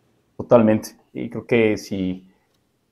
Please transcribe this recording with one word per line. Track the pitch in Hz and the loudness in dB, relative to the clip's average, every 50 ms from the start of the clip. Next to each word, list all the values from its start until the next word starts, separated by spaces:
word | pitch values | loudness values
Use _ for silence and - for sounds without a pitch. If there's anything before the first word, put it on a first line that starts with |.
| _ _ _ _ _ _ _ - | _ _ _ _ _ _ _ -14
Totalmente. | 117 - 123 120 110 107 107 107 - - - _ _ _ - | 0 4 4 4 6 4 2 0 -4 -8 -16 _ _ _ -14
Y | 135 127 117 | -12 -12 -10
creo | 120 113 110 | -10 -12 -4
que | - 127 117 113 107 104 98 | -2 0 2 2 2 0 -2
si | - - 104 98 95 92 90 92 - - _ _ _ _ _ _ _ _ _ _ _ _ | -6 -8 -8 -6 -4 -6 -6 -8 -12 -20 _ _ _ _ _ _ _ _ _ _ _ _